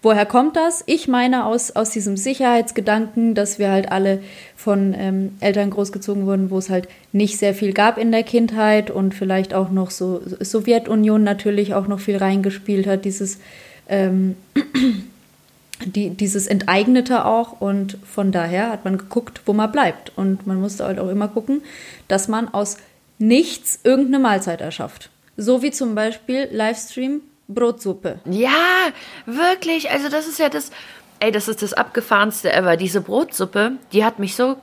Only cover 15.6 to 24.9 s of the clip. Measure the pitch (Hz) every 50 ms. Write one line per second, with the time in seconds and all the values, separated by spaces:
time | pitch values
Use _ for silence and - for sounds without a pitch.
15.6 | _ _ - - - 190 185 202 208 185 180 - 208 196 196 202 190 - 202 196
16.6 | 196 - 180 196 208 214 254 254 247 254 254 233 - - 220 226 233 233 - -
17.6 | - 202 196 202 196 196 196 - - - - - 202 190 185 185 170 165 175 185
18.6 | 208 233 226 196 - 190 190 190 190 - - 240 233 - - - - - 202 208
19.6 | 214 220 214 294 269 196 160 - - - - - 190 196 190 190 196 202 190 185
20.6 | 190 208 202 202 - - 190 185 180 185 185 202 208 208 214 240 220 - 269 294
21.6 | 294 - - - - - - - - _ 202 196 196 - 214 220 233 220 - 202
22.6 | 208 202 202 - - - _ _ _ _ _ _ 214 214 240 269 339 - - -
23.6 | - - - - _ 240 262 269 285 254 262 277 262 240 208 196 196 - 170 160
24.6 | - 156 170 - 143 -